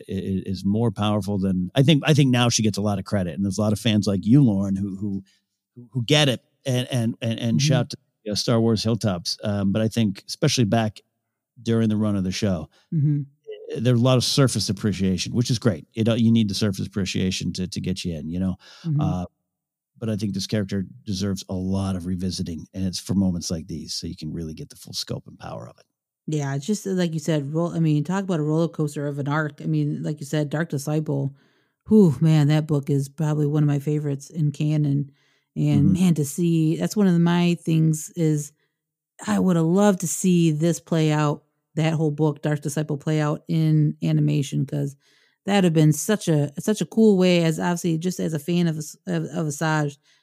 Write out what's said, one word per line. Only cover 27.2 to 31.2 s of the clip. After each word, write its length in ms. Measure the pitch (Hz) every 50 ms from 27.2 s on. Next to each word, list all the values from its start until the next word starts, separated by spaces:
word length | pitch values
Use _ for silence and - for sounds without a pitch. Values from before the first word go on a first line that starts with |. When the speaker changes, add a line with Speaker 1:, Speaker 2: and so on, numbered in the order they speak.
Speaker 2:
said, 340 | - 175 156 151 139 139 156
roll-, 200 | 160 170 165 170
I 40 | 170
mean, 240 | 165 156 151 147
talk 220 | 151 - 180 196 196
about 160 | 185 180 156
a 20 |
roller 260 | 147 151 151 165 170 160
coaster 380 | - - 156 143 147 151 143
of 120 | 147 143 143
an 80 | 139 143
arc. 320 | 143 156 156 147 143 -
I 40 | -
mean, 360 | 160 156 151 147 147 156 -
like 160 | 160 165 151 -
you 60 | 147
said, 240 | 139 156 151 151 139
Dark 200 | 151 151 170 -
Disciple, 640 | 156 135 - 151 151 160 151 151 143 139